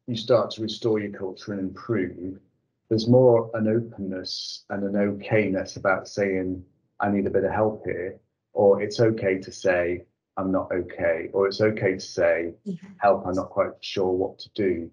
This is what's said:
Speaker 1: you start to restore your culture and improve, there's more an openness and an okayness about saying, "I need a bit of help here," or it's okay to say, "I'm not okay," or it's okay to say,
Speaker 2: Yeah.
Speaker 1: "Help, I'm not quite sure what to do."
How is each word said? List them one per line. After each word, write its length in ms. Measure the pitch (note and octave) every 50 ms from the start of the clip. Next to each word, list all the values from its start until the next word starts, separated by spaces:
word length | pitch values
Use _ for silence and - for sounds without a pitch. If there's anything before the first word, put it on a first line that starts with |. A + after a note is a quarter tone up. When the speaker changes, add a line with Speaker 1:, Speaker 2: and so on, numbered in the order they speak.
| _
Speaker 1:
you 100 | - A#2+
start 360 | - - - B2 A2 G2+ -
to 100 | - A2+
restore 380 | A2 G2+ - - - A2+ A2 G#2+
your 180 | G#2 G2 G2 F#2+
culture 340 | G2 F#2 F#2 - - A2
and 80 | G2+ G2
improve, 800 | F#2+ F#2 F#2+ - - - A#2 G2+ F2+ F2 F2+ E2 F2 F#2+ F#2+ - - _ _ _ _ _ _ _ _ _
there's 180 | A2 G#2+ A2 A#2
more 420 | B2 B2+ C3 B2 A#2 A#2 A2+ - -
an 120 | A2+ G#2+ G#2+
openness 1000 | A2 A#2 A#2 A#2 - G2+ G2 F#2+ F#2+ F#2 F2+ - - - - - - - - -
and 140 | G2+ G2 G2+
an 100 | G2 G2+
okayness 840 | G2+ G2+ G2+ G2+ G2+ - - A2+ A2 G#2 F#2+ F#2+ F#2 F2 - - -
about 300 | - G2 F#2+ F#2 - -
saying, 560 | - G#2 G2+ G2 F#2+ F#2+ F#2 F#2 F#2 F2+ - - _ _ _ _ _ -
"I 100 | - G#2
need 160 | G2+ G2 G2
a 60 | A#2
bit 120 | - G2 F#2+
of 80 | F#2
help 340 | F#2+ G#2 A2 A2 A2 - -
here," 340 | F#2 F2 E2+ F2+ F#2 F#2+ - _ _ _ _ _ _ -
or 300 | G#2 G#2 G2 G2 G2 G#2
it's 160 | G#2+ - -
okay 400 | A#2 A2 - - G2 G2 F#2+ F#2
to 120 | - -
say, 540 | - - - F#2+ F2+ F2 F2 F2 F2+ F2 - _ _ _ _ _ _ G2+
"I'm 140 | F#2 F#2+
not 200 | F#2+ F#2 F2+ -
okay," 580 | F#2 F2 E2+ - - - F2+ E2+ E2 E2 F2 - -
or 140 | G2 G2 G2
it's 140 | G2 -
okay 320 | G#2+ G#2+ G#2+ G#2+ G#2 F#2+ F#2+
to 60 | F#2+
say, 540 | - - - F#2+ F2 E2+ E2 E2 E2+ F2 - - _
Speaker 2:
Yeah. 100 | G#3 F3+ - - - - -
Speaker 1:
"Help, 280 | G#2 G2+ F#2+ - F#2
I'm 100 | F2+ F#2
not 140 | F#2+ F#2 -
quite 240 | - G2 F#2 F2+ - -
sure 320 | - - - G#2 F#2 F#2
what 260 | F#2 F#2 F#2 - - -
to 100 | - - _
do." 380 | - G2+ F#2 F2 E2+ E2 E2